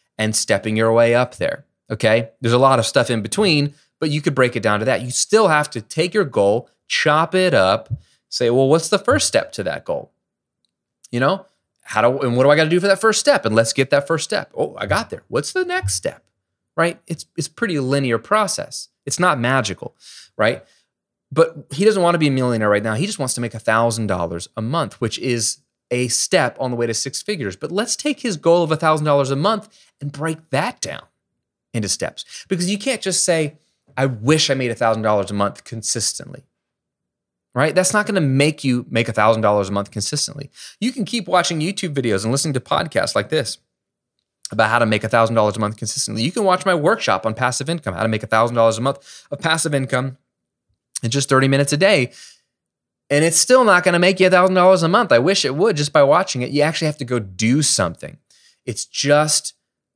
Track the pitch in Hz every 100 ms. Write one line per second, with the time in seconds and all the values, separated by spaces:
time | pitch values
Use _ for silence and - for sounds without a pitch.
0 | _ - 110 107 - 98 110 107 113 117
1 | 117 120 127 - 85 - _ _ - 110
2 | 113 113 117 _ 113 123 135 127 110 135
3 | 120 117 101 - 208 151 147 - _ _
4 | 160 151 156 131 123 123 104 104 117 104
5 | 123 - - 220 202 151 147 117 - -
6 | 175 214 156 113 101 113 - _ - -
7 | 151 151 165 185 185 127 95 110 - -
8 | - _ _ - 120 123 135 160 165 196
9 | 220 285 - 110 - - 90 73 - 73
10 | - _ _ _ _ _ _ _ _ _
11 | _ 120 135 190 - _ _ _ - 107
12 | 117 135 135 120 139 151 156 175 202 196
13 | 220 208 - 277 226 107 113 - - 143
14 | - 160 - 208 - - - - 98 185
15 | 233 85 - 127 151 381 359 359 370 -
16 | - - _ _ _ _ _ - 170 170
17 | - 165 - - 147 - 220 156 127 139
18 | 135 113 - 214 202 - - - - _
19 | - - 180 143 120 135 104 92 - -
20 | - - - - 107 127 - _ _ _
21 | _ _ _ 139 165 151 - 139 202 202
22 | 170 170 151 131 127 113 107 104 110 107
23 | 156 180 127 - 120 113 - 110 117 113
24 | 107 90 85 85 - - 113 160 117 -
25 | 113 - 131 120 110 - _ _ _ 123
26 | 123 - - 180 127 - 131 120 117 110
27 | 135 - - 202 101 - 156 180 233 -
28 | 302 - 240 165 165 175 160 156 165 156
29 | 151 143 135 139 185 220 - _ _ _
30 | 143 143 160 160 _ 131 202 247 - 71
31 | - _ _ _ _ _ _ 117 104 -
32 | 90 - - - - 175 180 202 262 226
33 | 196 170 - 165 151 - _ _ _ -
34 | 135 117 117 156 - 135 123 110 113 110
35 | 110 104 98 101 101 - - 113 - 117
36 | - - - - _ _ _ _ _ _
37 | _ _ _ _ _ 123 151 156 185 214
38 | 208 202 143 135 147 156 135 123 - 113
39 | 117 107 107 113 107 104 98 101 101 107
40 | - 147 - - - - - - 233 262
41 | 190 240 170 180 170 165 160 202 175 143
42 | 147 95 110 139 160 131 - 160 165 -
43 | - 104 101 156 117 - _ _ _ _
44 | _ _ _ _ - 107 110 117 113 107
45 | 110 120 113 113 107 104 104 107 110 -
46 | - 107 127 233 196 185 196 175 151 220
47 | - 95 110 107 127 127 135 170 - 90
48 | 110 110 - 110 117 120 113 110 131 139
49 | - - - 143 165 160 160 143 131 127
50 | 131 131 _ _ _ _ _ _ _ -
51 | 117 135 135 131 135 135 143 147 190 185
52 | 123 - - _ _ _ _ _ _ _
53 | - 143 165 160 - 254 226 180 180 175
54 | 180 185 185 185 185 185 180 190 165 208
55 | 208 120 143 196 127 143 214 156 147 156
56 | 143 165 196 123 123 143 147 156 156 147
57 | 120 123 98 92 110 139 147 - 87 82
58 | - - _ _ _ _ - 107 - -
59 | 139 147 156 - - - _ _ _